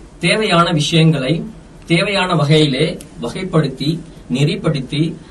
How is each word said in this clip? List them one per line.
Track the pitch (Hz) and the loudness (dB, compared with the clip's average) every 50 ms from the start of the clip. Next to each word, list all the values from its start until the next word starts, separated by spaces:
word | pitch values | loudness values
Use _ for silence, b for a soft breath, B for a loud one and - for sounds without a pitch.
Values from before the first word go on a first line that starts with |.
| - - - - | -20 -20 -12 -4
தேவையான | 170 170 202 220 220 196 175 165 170 175 170 | -2 0 0 0 0 2 2 2 2 2 2
விஷயங்களை | 147 143 - 165 160 160 160 - 123 127 135 165 165 - - - - - - - - - | 0 -2 0 2 4 4 4 4 2 0 -2 -2 -4 -4 -8 -14 -18 -20 -20 -20 -20 -4
தேவையான | - 165 175 196 208 196 196 185 180 175 | -2 0 0 0 0 0 -2 0 0 0
வகையிலே | 151 143 139 156 156 156 135 127 131 160 170 185 - - - - - 233 | 0 2 4 4 4 4 4 2 0 -2 -2 -2 -6 -12 -16 -14 -10 -10
வகைப்படுத்தி, | - - 196 190 180 - 160 139 123 - - 135 151 170 - - B B B B - 120 | -8 -8 -8 -8 -2 0 0 0 0 -4 -4 -4 -4 -4 -4 -8 B B B B -6 -2
நெறிப்படுத்தி | 139 147 160 208 - - 165 143 - - - 156 143 165 160 - B B B | 0 0 0 0 0 -2 -2 -2 -2 -6 -6 -2 -2 -2 -2 -4 B B B